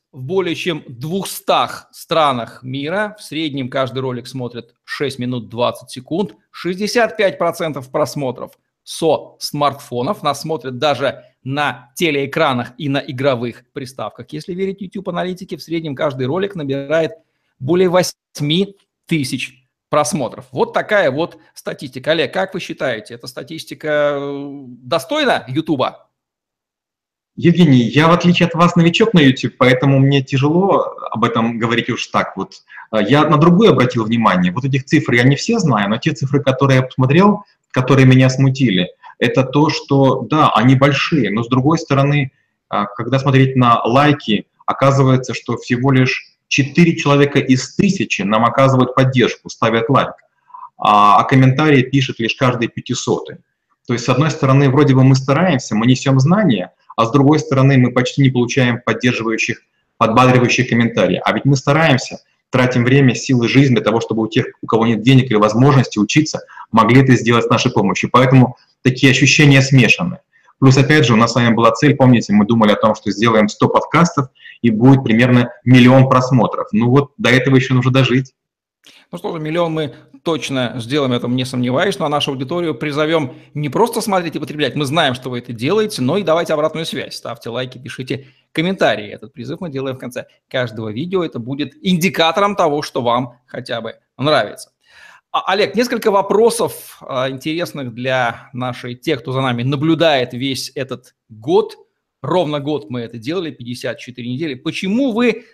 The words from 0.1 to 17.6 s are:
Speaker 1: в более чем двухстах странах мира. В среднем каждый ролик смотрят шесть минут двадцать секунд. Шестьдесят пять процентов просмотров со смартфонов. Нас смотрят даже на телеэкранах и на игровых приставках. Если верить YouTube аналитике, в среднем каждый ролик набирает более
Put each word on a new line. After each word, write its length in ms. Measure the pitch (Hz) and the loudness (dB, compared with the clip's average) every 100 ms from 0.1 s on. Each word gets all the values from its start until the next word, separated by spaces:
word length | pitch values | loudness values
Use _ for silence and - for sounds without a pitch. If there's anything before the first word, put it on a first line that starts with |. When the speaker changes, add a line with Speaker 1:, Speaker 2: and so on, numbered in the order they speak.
Speaker 1:
в 100 | 131 | -16
более 320 | 127 190 175 | -6 -4 -4
чем 300 | 156 180 151 - | -6 -6 -8 -10
двухстах 1000 | 117 156 190 180 - - 165 120 - - | -14 -8 -8 -8 -10 -2 -2 -2 -6 -18
странах 720 | - - 165 147 123 113 - | -20 -4 0 0 0 -8 -14
мира. 540 | 127 131 143 190 214 - | -12 -10 -6 -6 -6 -10
В 40 | |
среднем 460 | - 151 160 139 123 | -12 -8 -6 -6 -6
каждый 300 | 135 131 123 | -4 -4 -4
ролик 280 | 131 123 120 | -8 -8 -12
смотрят 480 | 135 120 120 117 _ | -12 -12 -12 -18 _
шесть 340 | - - 143 131 | -16 -8 -8 -6
минут 320 | 123 123 101 | -6 -8 -8
двадцать 400 | 110 117 - - | -4 -4 -4 -14
секунд. 460 | 131 - 165 170 - _ | -18 -8 -6 -6 -10 _
Шестьдесят 680 | - 175 185 208 240 165 165 | -12 -8 -6 -4 0 -2 0
пять 220 | 196 - | -2 0
процентов 500 | 170 - 165 139 127 | -4 -4 -8 -8 -8
просмотров 640 | 156 139 151 131 123 - _ _ _ | -4 -4 -4 -8 -8 -14 _ _ _
со 540 | - - 160 131 - _ | -18 -4 0 0 -4 _
смартфонов. 840 | - 147 143 123 - 120 131 208 | -10 -2 -2 -2 -10 -6 -6 -4
Нас 200 | 147 131 | -4 -6
смотрят 360 | 156 160 135 123 | -6 -8 -8 -4
даже 460 | 151 143 135 - _ _ | -2 -2 -4 -6 _ _
на 480 | 127 139 143 123 - - | -8 -4 -4 -6 -14 -4
телеэкранах 800 | 165 143 139 160 156 123 117 - | -2 -2 -4 -2 -2 -2 -6 -8
и 120 | 147 | -6
на 100 | 139 | -4
игровых 640 | - 127 139 123 120 - _ | -6 -4 -2 -2 -6 -12 _
приставках. 540 | 147 127 - 107 - 120 | -16 -16 -12 -14 -14 -16
Если 220 | 151 156 | -16 -12
верить 280 | 180 190 196 | -8 -8 -8
YouTube 280 | 185 202 185 | -12 -10 -8
аналитике, 480 | 175 180 180 185 170 | -8 -8 -10 -12 -14
в 60 | |
среднем 320 | - 170 160 127 | -8 -8 -6 -6
каждый 320 | 156 131 127 | -6 -4 -4
ролик 260 | 170 196 | -4 -6
набирает 580 | 185 139 139 139 160 156 - _ _ _ | -8 -8 -8 -2 -2 -2 -8 _ _ _
более 300 | _ | _